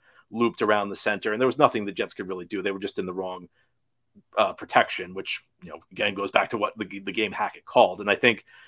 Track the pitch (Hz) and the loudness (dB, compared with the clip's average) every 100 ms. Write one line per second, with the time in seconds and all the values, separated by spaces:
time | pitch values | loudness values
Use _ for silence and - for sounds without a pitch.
0 | _ _ _ 110 117 - 107 104 101 95 | _ _ _ -2 0 2 4 4 2 -2
1 | 107 101 110 110 131 131 139 113 101 92 | -2 -2 -2 0 0 4 4 4 -4 -4
2 | 101 - 92 92 85 101 98 98 98 - | -6 -6 -8 -8 -6 -4 -2 -4 -4 -6
3 | 92 92 92 90 90 _ _ _ _ _ | -6 -6 -6 -8 -14 _ _ _ _ _
4 | _ 104 _ - 98 - - 123 - - | _ _ _ -2 0 -2 2 2 4 -2
5 | 90 92 95 - - _ 87 76 - 92 | -8 -8 -6 -8 -10 _ -18 -16 -12 -4
6 | 104 98 98 107 98 110 104 110 92 101 | -2 -2 0 2 2 0 -4 -4 -10 -8
7 | 98 95 104 101 104 - - 127 98 92 | -6 -2 -2 -2 -6 -6 0 4 6 4
8 | 104 98 123 107 - - | 0 4 4 2 -4 -20